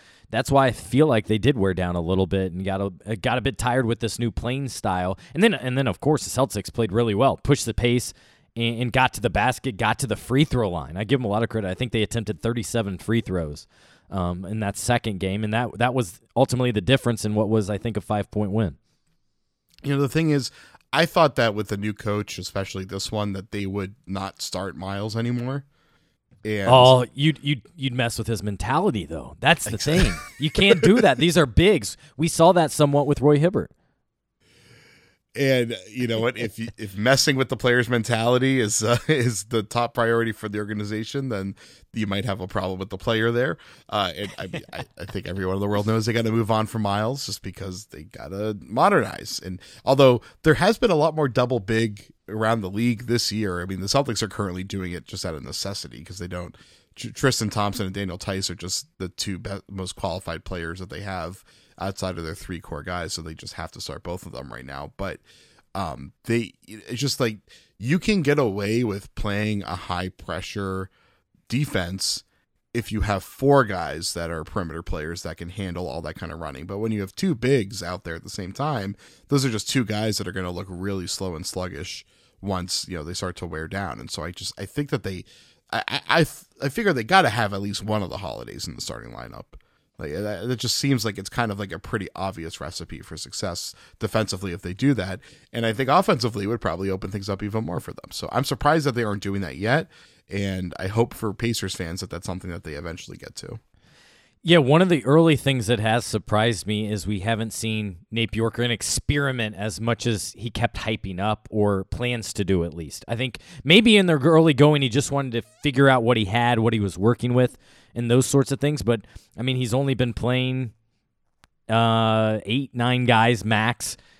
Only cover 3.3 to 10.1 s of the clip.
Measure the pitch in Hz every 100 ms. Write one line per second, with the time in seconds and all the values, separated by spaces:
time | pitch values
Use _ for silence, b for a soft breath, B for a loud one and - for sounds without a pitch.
3.3 | 123 123 - 123 123 117 117 113 - 117
4.3 | - 113 135 135 - 107 92 92 95 B
5.3 | 151 226 170 127 127 131 - 139 151 -
6.3 | - 135 104 - - 110 101 117 101 131
7.3 | 98 - 139 - 107 120 120 - - b
8.3 | b b - 117 117 123 127 131 - 107
9.3 | 101 117 123 135 95 110 113 -